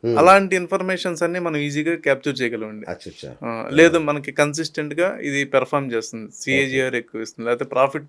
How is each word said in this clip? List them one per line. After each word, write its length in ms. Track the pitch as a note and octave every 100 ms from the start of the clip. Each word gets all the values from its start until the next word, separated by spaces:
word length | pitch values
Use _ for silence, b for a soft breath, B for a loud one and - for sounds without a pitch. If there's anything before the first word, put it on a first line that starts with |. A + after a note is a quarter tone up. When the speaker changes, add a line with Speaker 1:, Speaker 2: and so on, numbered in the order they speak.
| A#2
Speaker 1:
మ్మ్. 120 | A#2
Speaker 2:
అలాంటి 380 | E3+ G3 G3 F#3
ఇన్ఫర్మేషన్స్ 680 | F3 G3 F#3 F#3 F#3 E3
అన్ని 160 | E3+ F3+
మనం 180 | E3+ D3+
ఈజీగా 380 | D3 C#3+ D3+ E3
క్యాప్చర్ 460 | C#3+ C3+ D3 C3+
చేయగలమండి. 440 | A#2+ A2+ G#2+ G#2+ G#2
Speaker 1:
అచ్చచ్చా. 400 | F2 - - C#2
Speaker 2:
ఆ, 180 | B1 A#2
Speaker 1:
ఆ. 200 | A2+ -
Speaker 2:
లేదు 260 | C#3+ E3+ E3+
మనకి 340 | D3+ D3 C#3+
కన్సిస్టెంట్‌గా 880 | C#3 D3 D3 D#3 - D3+ D3 F#3 -
ఇది 220 | C#3+ C#3
పెర్ఫార్మ్ 480 | C#3+ C3+ B2+ C#3+ C3+
చేస్తుంది, 320 | A#2 A2+ A2+
Speaker 1:
ఓకే. 120 | G#2+ -
Speaker 2:
సీఏజీఆర్ 540 | - C3+ C3+ C3 C3 B2
ఎక్కువ 260 | A#2 A2+
ఇస్తుంది, 280 | A2 - A#2
లేకపోతే 160 | A#2+ B2+
ప్రాఫిట్ 380 | B2 C#3 D#3+